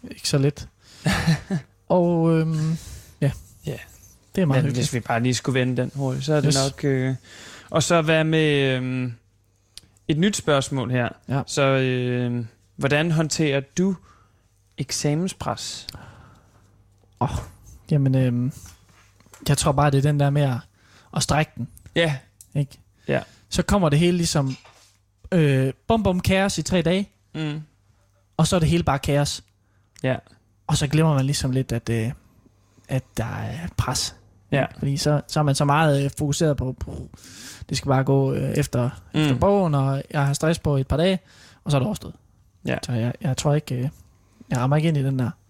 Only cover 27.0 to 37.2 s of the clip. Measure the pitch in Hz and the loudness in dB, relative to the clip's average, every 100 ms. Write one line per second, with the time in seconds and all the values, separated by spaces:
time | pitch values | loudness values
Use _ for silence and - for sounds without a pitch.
27 | 202 _ _ 156 156 151 151 _ _ _ | -2 _ _ -6 -6 -6 -10 _ _ _
28 | _ _ _ - 165 185 156 170 165 139 | _ _ _ 0 2 4 2 2 2 0
29 | - 143 143 - - _ _ _ _ - | 0 0 0 -4 -14 _ _ _ _ -6
30 | 131 127 _ _ _ _ - 151 143 151 | -2 -2 _ _ _ _ -4 -2 2 2
31 | 160 143 135 143 135 131 131 117 - 117 | 4 2 0 -2 -2 -2 -2 -4 -2 -2
32 | 113 - _ _ _ _ _ _ _ 131 | -2 -6 _ _ _ _ _ _ _ -8
33 | - - 113 107 110 120 170 - - 135 | -6 -8 -6 -6 -8 -8 -10 -4 -2 -2
34 | - - _ _ _ 143 - - 143 139 | -6 -10 _ _ _ -2 -2 -2 -4 0
35 | 147 147 - 160 147 135 143 143 160 139 | 0 0 0 0 2 2 2 4 4 2
36 | 139 - 151 147 160 143 127 - - - | 0 -2 -2 0 0 0 -4 -6 -10 -10
37 | - - | -14 -18